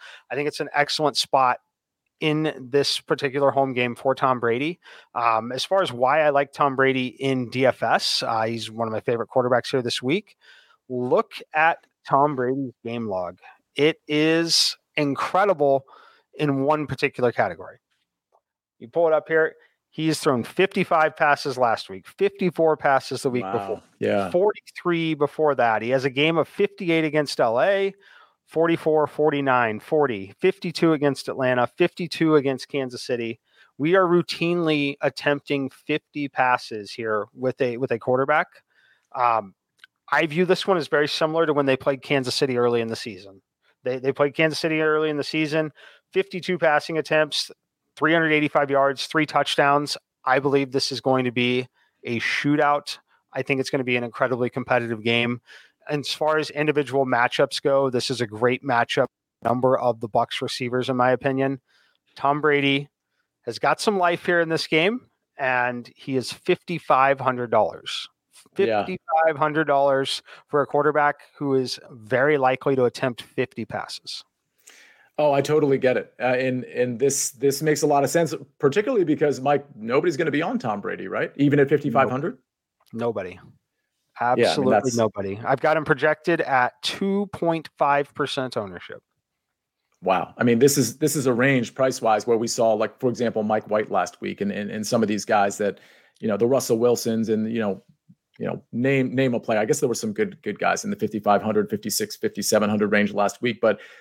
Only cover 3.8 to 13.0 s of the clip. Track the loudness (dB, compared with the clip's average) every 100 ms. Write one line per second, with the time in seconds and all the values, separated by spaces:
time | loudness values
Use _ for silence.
3.8 | -2 -2 -2 0 2 2 0 0 -2 -8
4.8 | -16 -20 -12 -2 0 0 -2 -8 -2 0
5.8 | 0 0 2 4 4 2 -2 0 0 2
6.8 | 2 2 -4 -4 -2 -2 -4 2 2 2
7.8 | 0 0 0 -2 -2 -2 -2 -4 -8 -6
8.8 | -4 -4 -2 -4 0 0 2 2 0 -4
9.8 | -2 -4 -2 -2 -4 _ _ -20 _ _
10.8 | _ -6 0 0 0 -8 -8 0 2 0
11.8 | _ _ 0 2 2 2 -2 -2 -6 -10
12.8 | -10 -8